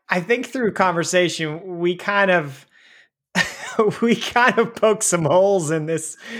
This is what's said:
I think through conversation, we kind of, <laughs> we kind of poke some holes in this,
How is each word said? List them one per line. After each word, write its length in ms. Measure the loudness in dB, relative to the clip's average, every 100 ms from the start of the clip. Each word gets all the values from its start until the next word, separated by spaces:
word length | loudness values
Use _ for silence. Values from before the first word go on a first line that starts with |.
| -4
I 100 | -4
think 240 | 0 -2 -2
through 260 | -2 -2
conversation, 1040 | 2 0 2 0 2 2 0 -6 -6 -10 -4
we 160 | -2 -2
kind 340 | -2 2 4
of, 340 | 2 0 -10 _ _ _ -20 _ _ _ -4
<laughs> 680 | -4 -6 -12 0 0 2
we 140 | 0 0
kind 420 | 0 2 2 2
of 160 | -2 2
poke 280 | 2 2
some 220 | 0 0 2
holes 460 | 4 4 2 0
in 140 | -4 -2
this, 320 | -4 -6 -14 -14